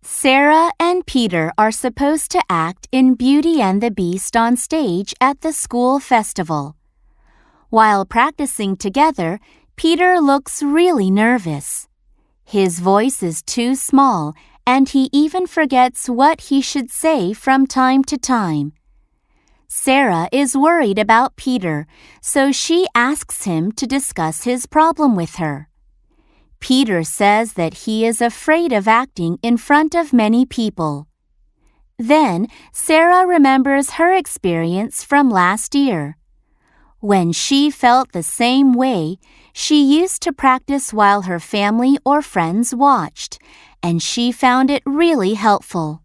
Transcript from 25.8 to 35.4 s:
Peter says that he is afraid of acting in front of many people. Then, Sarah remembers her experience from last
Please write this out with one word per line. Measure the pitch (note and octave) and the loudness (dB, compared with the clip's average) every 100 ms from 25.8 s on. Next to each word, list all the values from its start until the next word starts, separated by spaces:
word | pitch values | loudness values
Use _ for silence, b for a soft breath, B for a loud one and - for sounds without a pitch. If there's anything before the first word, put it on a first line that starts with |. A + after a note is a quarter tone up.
| _ _ _ _ _ _ _ _ | _ _ _ _ _ _ _ _
Peter | - C4 B3+ F3+ | -2 0 2 -2
says | D#3+ - G3+ G#3 A3+ | -4 0 2 2 0
that | - E3 - - | -4 -6 -6 -6
he | A3 A3+ | -2 -2
is | A3+ | 0
afraid | A#3+ - - D#4+ E4+ | -2 -2 -2 0 0
of | A3 G3+ | 0 2
acting | A3+ C4 - E3+ F3+ | 2 0 -6 -6 -4
in | A#3 A#3+ | -2 -2
front | - D4 D#4 E4+ | 2 2 2 -2
of | D#4 | 0
many | A#3+ G#3+ A#3 B3+ | 2 2 2 0
people. | - A3 F3+ D#3 C#3+ D3+ _ _ _ _ _ _ _ _ - | -2 -4 -4 -4 -6 -12 _ _ _ _ _ _ _ _ -12
Then, | A3+ D4+ C4+ F3 G#3+ B B | 2 4 4 0 -4 B B
Sarah | - - D#4+ E4+ F4+ F#4 | -10 0 4 6 4 4
remembers | F4 C4+ C4+ C4 C#4 C4+ | 4 4 4 2 0 -2
her | - E4+ | 0 2
experience | F#4+ D#4 - F#3 E3 E3 F3+ A#3 - | 2 0 -6 -2 -2 -2 -2 -4 -8
from | - C#4+ C4+ | 0 2 4
last | G3 | 2